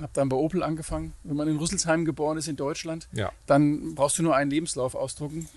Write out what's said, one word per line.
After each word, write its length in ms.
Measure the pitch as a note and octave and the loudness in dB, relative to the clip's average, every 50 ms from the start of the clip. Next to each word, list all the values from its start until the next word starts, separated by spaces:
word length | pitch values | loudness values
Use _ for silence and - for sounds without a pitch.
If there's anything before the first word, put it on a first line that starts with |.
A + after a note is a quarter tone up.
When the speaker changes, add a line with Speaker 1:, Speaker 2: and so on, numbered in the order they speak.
Speaker 1:
hab 140 | B2 - - | -10 -4 0
dann 160 | D3 C3+ C3+ | 0 2 2
bei 60 | C3 | 2
Opel 260 | C3 D#3 D#3+ - F3+ C#3+ | 2 2 2 0 0 0
angefangen. 500 | D3+ D#3+ D#3 D#3 - E3+ D#3 D#3+ D#3+ - - - | -2 -2 -4 -4 -6 -6 -6 -6 -8 -12 -12 -8
Wenn 140 | - C#3+ | -4 -2
man 120 | D3 D3+ D#3 | 0 0 0
in 100 | D#3 D3 | 0 0
Rüsselsheim 480 | E3 E3 - A#2+ - E3 D#3+ E3 E3+ | 0 -2 -2 -2 0 2 2 2 2
geboren 320 | D#3 C3+ D#3 D3+ D3+ D#3 D#3+ | 0 0 0 0 -2 -2 -2
ist 100 | C#3+ E3 | -4 -6
in 80 | C#3+ | -4
Deutschland, 520 | C3 C#3+ C#3 D#3+ - - E3 D#3+ E3 - - - | -4 -2 -4 -4 -4 -6 -6 -6 -8 -8 -8 -4
Speaker 2:
Ja. 180 | A2 G2+ - - - - | -4 -4 -4 -4 -4 2
Speaker 1:
dann 480 | - C#3+ C#3+ D3+ D3 D3+ C#3+ - D#3+ D#3+ | 4 6 6 6 6 4 0 -2 -4 -2
brauchst 240 | - C3+ C#3+ - - | 0 2 2 2 2
du 40 | E3 | 2
nur 120 | D#3+ C#3 | 4 4
einen 160 | C3+ C#3+ C#3+ | 4 2 2
Lebenslauf 440 | C#3 D#3+ E3+ - - C#3 B2+ B2+ B2+ | 0 0 -2 -2 -2 -2 -2 -2 -2
ausdrucken, 540 | C#3 C3+ B2+ - - D3+ C#3+ D3+ E3 D#3+ D3+ - | -4 -6 -6 -6 -8 -8 -8 -8 -8 -10 -10 -14